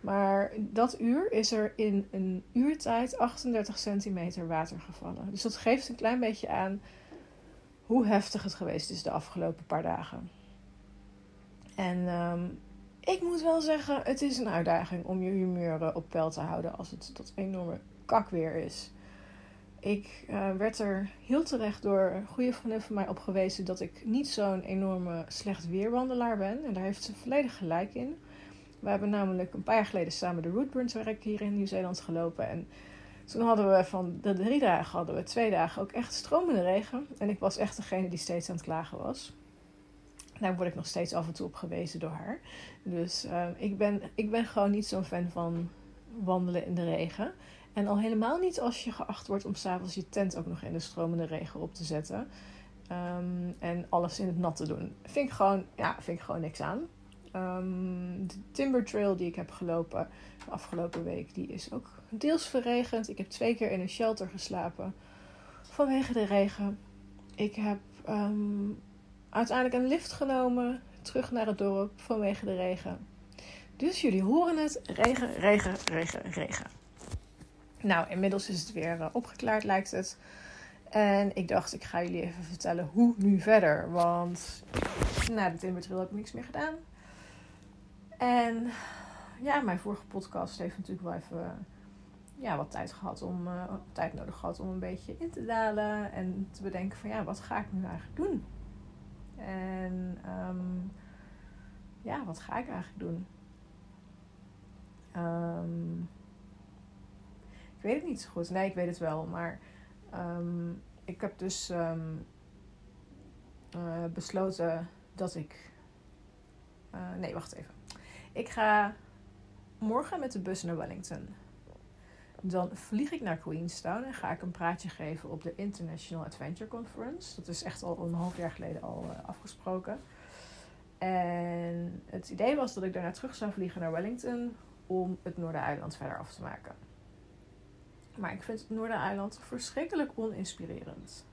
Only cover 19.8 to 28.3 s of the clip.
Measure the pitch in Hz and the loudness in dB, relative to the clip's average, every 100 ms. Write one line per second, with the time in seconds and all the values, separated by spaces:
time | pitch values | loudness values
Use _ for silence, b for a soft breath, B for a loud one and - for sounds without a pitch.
19.8 | - 202 202 - - 202 196 190 214 220 | 0 0 -2 -16 -6 0 0 2 2 2
20.8 | 208 190 196 - - 269 330 254 214 214 | 0 2 -2 -8 2 2 4 2 0 0
21.8 | 202 196 190 185 208 - 247 240 226 220 | 4 6 6 4 -4 2 2 2 -2 -2
22.8 | 214 208 190 175 - 190 190 196 185 185 | 0 0 0 -2 0 4 2 2 -2 -2
23.8 | 175 - 226 240 285 - 202 190 - 190 | -4 -6 0 2 2 2 2 2 0 0
24.8 | 196 185 180 170 160 - 208 180 170 185 | 2 2 0 -2 -4 -4 -2 -2 -2 0
25.8 | 214 240 262 247 240 214 196 240 302 185 | 2 2 2 2 2 2 0 0 -2 0
26.8 | 190 202 - 208 247 277 262 - 175 165 | 0 -2 -6 -8 2 2 2 -2 0 0
27.8 | 202 - 254 330 B | 0 -2 -4 -6 B